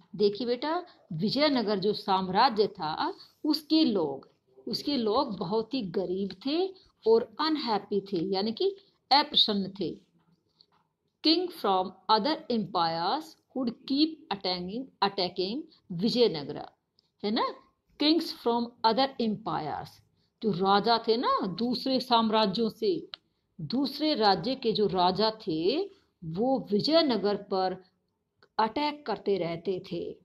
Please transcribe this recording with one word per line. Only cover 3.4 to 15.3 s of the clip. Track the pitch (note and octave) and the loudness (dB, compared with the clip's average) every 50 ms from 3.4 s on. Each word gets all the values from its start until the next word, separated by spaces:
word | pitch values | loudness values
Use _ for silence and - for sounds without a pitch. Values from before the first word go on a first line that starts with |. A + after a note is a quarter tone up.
| - | -2
उसके | D4+ D4+ D4+ - - D#4 D#4+ D#4+ | -2 -2 -2 0 0 2 4 4
लोग, | B3+ G#3+ F#3+ D#3+ C#3+ C#3 C3+ - - _ _ _ _ _ - - A#3+ | 4 2 2 0 -2 -4 -8 -12 -18 _ _ _ _ _ -14 -8 -8
उसके | A#3 - - D4 C#4+ | -6 -6 -4 -4 -2
लोग | C4 A3+ G#3+ G#3 B3+ D4 B3+ G3+ F3 | 0 0 0 2 0 0 0 -4 -6
बहुत | F#3+ E3 G3+ A3+ A3 - - | -4 -2 -2 -2 -2 -2 -4
ही | C4+ A3 | -6 -6
गरीब | F3+ - G3+ F#3 E3+ F3+ F#3+ G3 F#3+ - - - | -4 -4 -4 -2 -2 -2 -4 -4 -6 -8 -8 -6
थे | C4+ D4 E4+ F#4 F#4+ - - _ _ _ _ - | -2 -2 0 -2 -2 -4 -10 _ _ _ _ 4
और | A3 A3+ A3+ A3+ - - - | 4 4 4 4 0 -4 -4
unhappy | D4+ D#4+ D#4 C#4+ A#3 A#3+ G#3+ G3 - - G#3 G3 | -2 0 0 -2 0 0 -2 -2 -2 -2 -2 -2
थे, | F#3+ - - E3+ E3 | -2 -2 -2 -2 -2
यानी | F#3+ G3 F#3 G3 A3+ A3+ | 0 0 0 0 -2 -2
कि | - F4 G4 G4 - - _ _ _ _ _ B3+ | -2 -2 -2 -2 -4 -10 _ _ _ _ _ 2
अप्रसन्न | C#4+ D4 D4 - - - - G#3 G3+ F#3+ F#3+ G3 - | 2 2 2 2 2 2 2 2 -2 -2 -4 -4 -6
थे। | F3+ D#3 - - - _ _ _ _ _ _ _ _ _ _ _ _ _ _ _ _ _ _ _ _ _ _ _ - | -6 -6 -6 -8 -14 _ _ _ _ _ _ _ _ _ _ _ _ _ _ _ _ _ _ _ _ _ _ _ 2
King | D#4 D#4+ F4 F#4 F4 | 2 2 2 0 -4
from | - - - G#3 F#3+ F#3 F#3 G3 - - _ - | -6 -4 -2 0 0 0 0 -2 -8 -10 _ 2
other | G#3+ A3 G3+ C#4+ D#4 D#4 - - | 2 2 4 0 -2 -4 -4 -4
empires | B3 A3+ G3+ D#3+ - F3+ E3+ E3 E3 E3 E3+ F#3+ A#3 D4+ D#4 - - _ _ _ _ A#3+ | -2 -2 -2 -2 -2 0 0 0 0 -2 -2 -2 -2 -4 -6 -10 -18 _ _ _ _ -6
would | C4 A#3 A3+ - - - C4+ | -4 -4 -6 -8 -6 -4 0
keep | C#4 D#4 D#4+ D#4+ - - - G3+ | 0 0 0 0 -6 -10 -8 -8
attacking, | G3+ - F#3+ F3+ F3+ F3+ F3+ G3 A#3+ C4+ - _ _ - | -4 -4 -4 -4 -4 -6 -8 -8 -8 -10 -12 _ _ -2
attacking | G3 G3 - F#3 F3+ | -2 0 -2 -2 -2